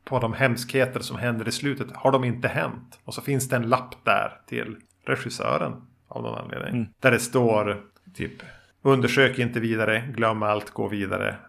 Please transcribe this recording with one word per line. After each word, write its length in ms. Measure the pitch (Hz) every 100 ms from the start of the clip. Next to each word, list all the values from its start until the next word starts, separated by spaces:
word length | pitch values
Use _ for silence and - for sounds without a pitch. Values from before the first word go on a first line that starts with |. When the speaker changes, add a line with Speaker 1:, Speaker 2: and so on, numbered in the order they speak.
Speaker 1:
på 140 | - 131
de 140 | 117
hemskheter 680 | 113 135 120 - 135 127 127
som 160 | - 127
händer 300 | 123 117 110
i 40 |
slutet 340 | 117 143 127 131
har 180 | - 135
de 120 | 135
inte 240 | 127 113 123
hänt. 520 | 139 151 - - -
Och 100 | -
så 80 | -
finns 260 | 127 135 123
det 80 | 127
en 120 | 117
lapp 360 | 127 120 -
där 280 | - 101 101 - -
till 300 | 120 110 110 _ _ -
regissören 640 | 131 117 - 113 131 147 - - _ _
av 140 | -
någon 160 | 57 55
anledning. 360 | - - -
Speaker 2:
Mm. 120 | 123 107 -
Speaker 1:
Där 100 | 131
det 80 | 117
står 600 | 120 131 120 107 104 101 - _ -
typ, 180 | - 82 - - - _ _
undersök 560 | 135 135 - - 131 131
inte 220 | 120 120
vidare, 440 | 113 110 110 110 123 127
glöm 260 | 113 110
allt, 280 | 107 107 -
gå 180 | - 107
vidare. 480 | 107 98 95 104 101